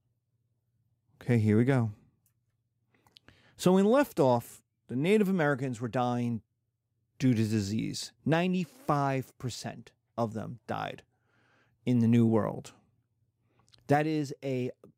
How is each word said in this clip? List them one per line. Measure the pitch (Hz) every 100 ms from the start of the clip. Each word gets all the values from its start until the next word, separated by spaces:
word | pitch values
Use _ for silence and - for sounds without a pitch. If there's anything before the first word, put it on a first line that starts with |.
| _ _ _ _ _ _ _ _ _ _ _ _
Okay, | - 120
here | 107 107
we |
go. | 123 135 113 101 _ _ _ _ _ _ _ _ _ _ _ _ _ _ _ -
So | 180 190
in | 202
Left | 262 285 -
Off, | 135 120 - - _ _ -
the | 123
Native | 160 214 190
Americans | 190 147 135 135 110
were | 120
dying | 127 123 120 120 113 - _ _ _ _ _ _ -
due | 131
to | 113
disease. | 107 110 98 110 107 - - -
Ninety-five | - 160 180 185 175 - - 143 139 135 123 -
percent | 123 - 117 120 - _ _ -
of | 117
them | 104 101 120 -
died | 110 - - - _ _ _ _ _ _ _
in | - 123
the | 113
New | 117 113
World. | 110 - - - - _ _ _ _ _ _ _ _ _ _ -
That | 147 156
is | 156 139 -
a, | 139 127 123 - -